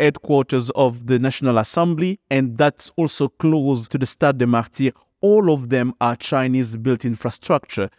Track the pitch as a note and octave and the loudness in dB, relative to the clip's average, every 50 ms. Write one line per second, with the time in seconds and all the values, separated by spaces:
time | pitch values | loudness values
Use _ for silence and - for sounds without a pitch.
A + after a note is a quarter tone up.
0 | D3 D3+ C#3+ - - - D3 C#3 C3 - - B2+ B2 A#2+ - - C#3 B2+ A#2 A#2+ | 0 0 0 -2 -2 0 2 2 2 0 -2 -2 -2 -2 0 0 0 0 0 -2
1 | A#2+ A#2 B2+ B2 B2+ C#3 C3 - C#3 C3 A#2+ A2+ G#2+ - - E3+ E3+ F3 E3+ D3+ | -2 0 0 2 2 0 -2 -2 -2 0 2 0 0 0 0 0 0 0 0 0
2 | E3+ F#3 F#3+ - _ _ C#3 C3+ C3+ B2+ A2+ A2+ D3 D3 - - - - - - | -2 -2 -4 -6 _ _ -2 0 0 0 0 0 0 0 0 -2 -10 -10 -4 -2
3 | E3 D3 - - C#3+ C3+ - - - D#3 D#3+ D#3 C3+ C#3 C#3 A#2+ A2+ - - C#3 | -2 -2 -2 -2 -2 -4 -2 -2 0 2 2 2 2 0 0 -2 -2 -4 -4 -4
4 | C3 A#2+ - - - C#3+ C3+ B2+ B2 A#2+ A#2+ A#2 A2+ - - - C3+ C3 - _ | -4 -6 -2 0 0 0 2 2 0 2 2 0 -2 -4 -4 -2 -2 -2 -2 _
5 | _ _ _ _ - G3+ G#3 G#3+ G#3 F3 D#3 C#3 B2+ A#2 C3 B2+ B2 B2+ C3 - | _ _ _ _ 2 4 4 4 6 4 2 2 0 0 0 0 0 0 -2 -2
6 | B2 A#2+ A#2+ - - - - C3+ C3 C3 B2+ C3 B2+ A2 A2+ A2 A2+ C3 B2+ A2+ | -2 -2 -2 -4 -4 -2 -2 0 0 0 0 0 0 -2 -6 -4 -2 -2 -2 0
7 | - A#2+ A#2 G#2+ - A#2+ - - - - F3+ C#3 - - - - G2 F#2+ - | -2 -4 -4 -4 -6 -6 -8 -8 -4 -2 -2 -2 -2 -4 -6 -6 -6 -6 -6